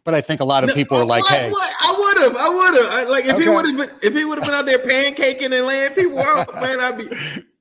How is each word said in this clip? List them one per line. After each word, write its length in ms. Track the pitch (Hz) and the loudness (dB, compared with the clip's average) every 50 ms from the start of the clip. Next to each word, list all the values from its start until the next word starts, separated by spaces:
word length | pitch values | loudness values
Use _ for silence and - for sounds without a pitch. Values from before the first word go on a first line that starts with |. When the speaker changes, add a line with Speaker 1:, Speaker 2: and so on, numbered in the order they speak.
| - | -4
Speaker 1:
but 80 | 165 165 | -2 -2
I 80 | 151 | -2
think 180 | 139 - 160 147 | 0 -2 -4 -2
a 60 | 139 | 0
lot 180 | 131 139 135 131 | 2 2 2 2
of 60 | 127 | 2
Speaker 2:
No, 60 | 269 | 0
Speaker 1:
people 220 | 143 139 - 139 127 | 0 0 0 2 2
are 40 | 120 | 2
Speaker 2:
oh, 40 | 117 | 2
Speaker 1:
like, 160 | 117 117 - | 2 2 4
Speaker 2:
what, 180 | - - - | 4 2 2
Speaker 1:
"Hey." 80 | 123 117 | 2 0
Speaker 2:
what? 200 | 104 - 381 - - - | -2 -2 -2 -4 -4 -2
I 100 | - 339 | -2 0
would've, 460 | 381 392 403 403 403 370 294 247 233 240 | 0 2 2 2 4 4 4 2 2 2
I 120 | 285 320 | 0 0
would've. 400 | 349 370 370 370 339 262 233 202 | 2 2 2 4 4 4 2 2
I, 140 | 214 240 254 240 | 0 -2 0 0
like, 160 | 262 277 254 | 0 0 0
if 100 | 262 269 285 | 0 0 2
he 60 | 339 330 | 2 2
Speaker 1:
Okay. 0 | 320 | 2
Speaker 2:
would've 220 | 302 - 311 269 262 | 2 2 0 -2 -4
been, 120 | 285 - - - | -4 -6 -6 -2
if 120 | - 208 233 | -2 0 0
he 100 | 302 311 | 0 -2
would've 220 | 302 302 294 277 | -2 -4 -4 -4
been 80 | 294 285 | -2 -2
out 120 | 285 285 | -2 0
there 140 | 277 262 254 | 0 0 0
pancaking 720 | 254 247 262 262 277 277 277 - 277 269 269 262 269 262 254 | 0 0 0 0 0 -2 -2 0 0 -2 0 -2 -4 -2 0
and 120 | 254 254 | 0 0
laying 260 | 254 269 269 269 277 269 | 0 -2 -2 -2 -2 0
people 260 | 381 370 349 277 269 | 0 0 0 0 -2
out, 340 | 262 285 311 - - - - | 0 0 0 0 0 -4 -6
Speaker 1:
<laughs> 60 | - | -6
Speaker 2:
man, 180 | 254 262 262 254 | -6 -4 -4 -2
I'd 180 | 254 254 233 220 | -4 -4 -4 -6
be, 100 | 220 - 240 - 147 151 147 - - _ _ _ | -10 -10 -10 -10 -10 -12 -12 -14 -16 _ _ _